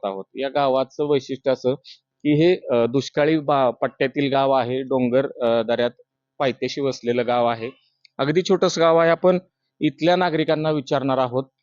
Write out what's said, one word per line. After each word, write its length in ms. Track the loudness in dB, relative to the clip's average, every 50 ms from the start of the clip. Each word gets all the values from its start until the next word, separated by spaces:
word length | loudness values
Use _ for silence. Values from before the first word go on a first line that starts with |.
| -6
आहोत. 200 | -8 -8 -8 -12 -12 -10
या 140 | -8 -8 -4
गावाचं 560 | -2 0 0 0 0 0 -2 -4 -6 -6 -2
वैशिष्ट्य 460 | 0 0 -2 -2 -6 -10 -4 -2 -2
असं 240 | -2 0 0 -2 -2 -2 _
की 600 | -18 -20 -20 _ _ _ _ 0 0 2 4 4
हे, 320 | 2 2 0 -2 -2 0
अ, 100 | 2 2
दुष्काळी 520 | 2 0 -2 -4 -2 -2 0 2 2 0 0
बा-, 320 | 0 0 0 2 2 0
पट्ट्यातील 600 | 0 -2 -6 -6 -4 -4 -4 -2 -2 -2 -2 0
गाव 220 | 0 0 2 2
आहे, 300 | 2 0 0 -2 -4 -6
डोंगर, 440 | -4 -2 -2 0 0 2 2 0 0 -2 -4 -2
अ, 200 | 0 0 2 0
दऱ्यात 280 | 0 0 -2 0 -2 -2 -4 _ _ _ _ _ _ _ _ -2
पायथ्याशी 420 | -2 -2 -2 -4 -6 -6 -4 -4
वसलेलं 460 | -4 -4 -4 -4 -4 -2 -2 0 0
गाव 200 | 0 0 0 0
आहे. 240 | 0 -2 -4 -8 -12 -12 _ _ _ _ _ _ _ _ -4
अगदी 240 | -2 0 0 0 2 2
छोटंसं 320 | 0 2 2 0 2 2
गाव 180 | 2 4 4 4
आहे. 120 | 4 2
आपण 280 | 2 2 2 2 2 2 -2 _ _ _ _ _ _ _
इथल्या 360 | -2 -2 -2 0 2 2 2
नागरिकांना 540 | 2 2 0 0 0 0 0 0 0 0 -2
विचारणार 480 | -2 -2 -2 -2 -2 -2 0 0 0 0
आहोत. 260 | 0 0 -2 -4 -4 -6 _ _